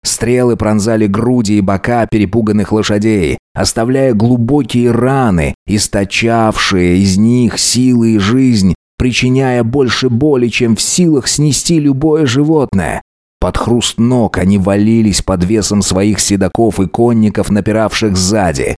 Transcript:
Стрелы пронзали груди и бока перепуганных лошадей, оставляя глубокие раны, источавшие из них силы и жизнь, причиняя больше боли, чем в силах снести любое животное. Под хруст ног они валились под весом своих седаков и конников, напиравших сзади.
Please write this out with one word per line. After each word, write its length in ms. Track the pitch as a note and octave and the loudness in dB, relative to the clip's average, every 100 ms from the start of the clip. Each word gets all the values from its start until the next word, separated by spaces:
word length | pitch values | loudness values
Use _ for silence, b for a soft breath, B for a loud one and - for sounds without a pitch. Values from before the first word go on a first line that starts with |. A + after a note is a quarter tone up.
Стрелы 520 | - - A2+ B2 B2 A2 | -8 -6 -2 0 0 0
пронзали 500 | G#2+ G#2+ G#2 A2 G#2+ | 0 0 0 0 0
груди 520 | G2+ A2+ B2 G#2 G#2 | 0 0 0 0 0
и 40 | |
бока 440 | F#2+ F#2+ - A#2+ G#2+ | 0 -2 -2 -2 0
перепуганных 680 | A2 F#2+ A2+ G#2+ G#2+ F#2+ | 0 0 0 0 0 0
лошадей, 680 | G#2+ G2+ G#2 A2 G#2+ D#2 - _ | -2 0 0 0 0 -2 -4 _
оставляя 600 | - G2 - A#2 C3+ C3+ | -6 -4 -2 -2 0 2
глубокие 800 | G#2+ A2+ B2 A#2 D3 A#2+ B2 A#2+ | 2 2 2 2 0 0 0 2
раны, 640 | A2+ B2 C3+ B2+ F2 C#2+ - - | 2 0 0 2 0 -2 -6 -4
источавшие 1300 | G#2 - G2+ G2 - A2+ A#2 A2 G#2 - F#2+ F2 F2+ | -4 -2 -4 -4 -2 0 2 0 0 -2 0 2 2
из 180 | G2 F#2+ | 2 2
них 420 | A2 B2 A#2+ - | 2 2 0 0
силы 560 | - A#2+ B2+ B2 A2+ A2 | -2 0 2 2 2 2
и 20 | |
жизнь, 560 | G2 B2+ C3 A2+ F#2+ D#2+ _ _ | 0 2 2 2 0 -2 _ _
причиняя 640 | B2+ A2 B2+ B2+ C3+ B2 | -2 0 0 0 0 0
больше 460 | A2+ C3+ B2+ - C3 | 0 0 -2 -2 -2
боли, 380 | A#2 D3+ C3+ A#2+ | 0 2 2 0
чем 280 | - A#2+ A2 | 0 0 0
в 60 | |
силах 460 | - - F3 D3 - | 0 0 2 2 0
снести 520 | - D3+ B2+ - E3 | -2 0 0 0 0
любое 460 | C#3+ C3+ D#3 D#3 C#3+ | 0 0 0 2 0
животное. 760 | B2+ D3 D#3+ B2 F#2+ E2 - - _ _ _ | 0 2 0 0 -2 -2 -6 -12 _ _ _
Под 180 | F2+ - | -4 -2
хруст 400 | - A#2+ G#2 - | -2 0 -2 -2
ног 400 | A#2 B2+ G#2 - | 0 2 0 0
они 200 | F2+ G2+ | 0 2
валились 640 | F#2 G2+ G#2+ A2+ A2 F#2 | 2 0 2 2 2 0
под 220 | - F#2+ | -2 -2
весом 380 | F2+ A2 G2 G#2 | 0 0 0 -2
своих 380 | F#2+ F#2 G#2 G2 | 0 0 0 0
седаков 600 | - G2 F#2+ - A2+ G2 | -2 0 0 0 -2 0
и 80 | F#2 | -4
конников, 640 | - A#2+ A#2 G#2+ G2+ G2 | 0 2 2 2 0 -2
напиравших 640 | G#2 G2 G#2+ G#2+ - A2 F#2+ | 0 0 -2 -2 -2 -2 0
сзади. 580 | F#2 A2 F2+ C#2 - - | 0 0 0 -2 -4 -6